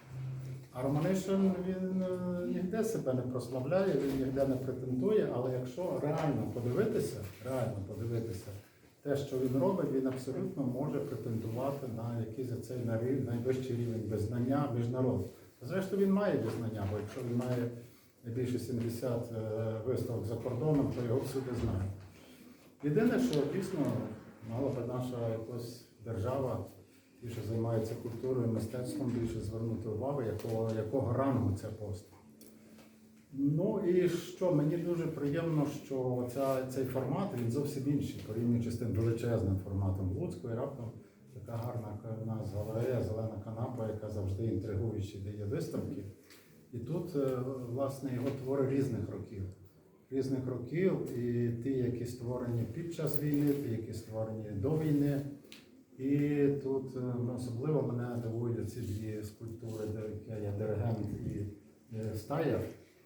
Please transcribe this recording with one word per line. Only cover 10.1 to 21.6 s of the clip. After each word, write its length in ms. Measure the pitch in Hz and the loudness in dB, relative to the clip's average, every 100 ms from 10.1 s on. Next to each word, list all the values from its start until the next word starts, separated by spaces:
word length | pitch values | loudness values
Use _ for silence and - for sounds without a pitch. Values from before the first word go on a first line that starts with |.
| 127 - - - - | -2 -4 -4 -4 -2
може 360 | 123 123 147 143 | -2 0 0 -2
претендувати 880 | - 117 120 110 113 117 139 143 131 110 | -2 -4 -2 -2 -2 -2 -2 -2 -4 -4
на 220 | 117 117 | -4 -2
якийсь 320 | 107 131 113 | -4 -4 -4
оцей 260 | 117 - 127 113 | -4 -6 -4 -2
на 120 | 113 | 0
рів-, 280 | 123 127 - | 2 0 0
найвищий 500 | 120 127 127 - 117 | 0 0 0 0 -2
рівень 280 | 117 107 101 | 0 -2 0
визнання 600 | 104 101 120 120 143 143 120 | 0 0 0 2 4 2 2
міжнародного. 520 | 117 127 127 98 - - - - | 0 2 2 2 -2 -8 -20 -14
Зрештою, 440 | 127 185 190 196 196 | -4 -2 0 4 6
він 80 | |
має 240 | 196 202 135 | 6 4 2
визнання, 500 | 113 113 110 107 98 | 2 0 -2 -2 -2
бо 80 | 104 | -2
якщо 220 | 104 127 123 | -4 -6 -2
він 80 | 120 | 0
має 320 | 120 123 117 - - - - - 120 | 2 0 0 -4 -14 -20 -20 -14 -6
більше 340 | 117 123 123 | -2 0 0
сімдесят, 720 | - 120 113 - 131 113 - | 0 0 0 0 0 0 -2
е, 420 | 113 107 110 110 110 120 | -4 -2 0 0 -2 0
виставок 380 | 117 - 110 101 | 0 0 -2 -2
за 100 | 120 | -2
кордоном, 580 | 127 120 156 143 127 131 | -2 0 4 4 4 2
то 60 | 120 | 2
його 120 | 127 | 2
всюди 300 | - 135 127 113 | 0 -2 -2 -2